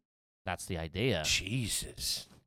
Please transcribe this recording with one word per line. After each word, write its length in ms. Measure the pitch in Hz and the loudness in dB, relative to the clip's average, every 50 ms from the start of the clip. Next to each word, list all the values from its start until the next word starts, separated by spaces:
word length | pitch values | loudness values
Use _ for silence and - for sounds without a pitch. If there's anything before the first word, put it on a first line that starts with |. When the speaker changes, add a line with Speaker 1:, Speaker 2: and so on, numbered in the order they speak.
| _ _ _ _ _ _ _ _ - | _ _ _ _ _ _ _ _ -2
Speaker 1:
That's 200 | 92 87 - - | -2 -2 -2 -2
the 140 | - 92 80 | -4 -4 -4
idea. 420 | 82 80 80 90 120 135 98 80 80 | -4 -2 0 2 2 4 4 4 4
Speaker 2:
Jesus. 1000 | - - - - 95 117 131 113 95 - - - - - - - - - - - - - - _ | 2 2 2 2 0 0 0 0 0 0 -2 -2 -4 -8 -4 -2 -2 -2 -4 -6 -12 -20 -14 _